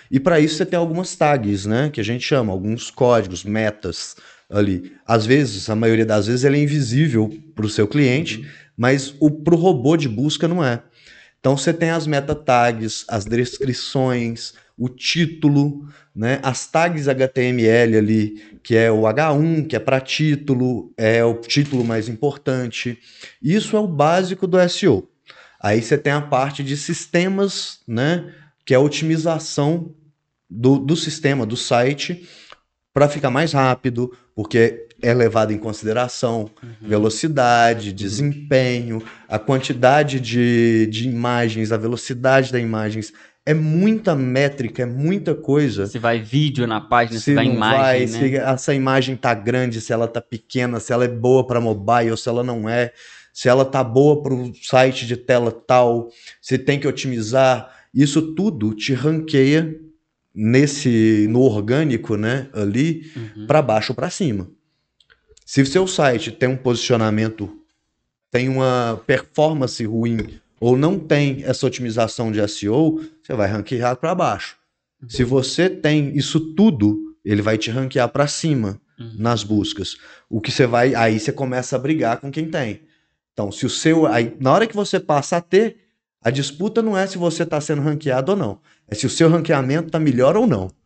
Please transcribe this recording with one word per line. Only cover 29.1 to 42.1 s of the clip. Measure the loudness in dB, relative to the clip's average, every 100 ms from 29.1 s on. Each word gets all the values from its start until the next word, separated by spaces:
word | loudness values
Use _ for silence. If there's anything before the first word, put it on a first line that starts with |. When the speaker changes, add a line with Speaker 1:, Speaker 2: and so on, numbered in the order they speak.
| 0 0 -4 -4 -2 0 -2 -6 -16 _ _ _ _ _
Speaker 1:
do, | 0 2 4
do | 2 -2
sistema, | -4 -4 -2 0 -2
do | -6
site, | 0 2 2 -2 -6 -10 -14 -20 -20 -20 _ _ _
pra | 2 2
ficar | 2 -2
mais | 0 0
rápido, | 2 2 2 -2 -4 -6 -8 _
porque | -10 0 4 4 2 -12 _
é | 0
levado | 2 2 2 0
em | -2
consideração | -6 -8 -4 -4 -4 -4 -4 -4 -6 -12
Speaker 3:
Uhum. | -20 -16 -2
Speaker 1:
velocidade, | 0 0 0 -2 2 4 4 4 2 -4
Speaker 2:
Uhum. |
Speaker 1:
desempenho, | -8 -6 -4 -4 -4 0 0 2 -2 -4 -8 -10 -18 -6
a | -4
quantidade | 0 0 0 2 4 4 2 -2
de, | -2 0 2 4 4 4 2
de | -2 -4
imagens, | -2 -2 0 0 -2 -2
a | -2
velocidade | -2 -6 -6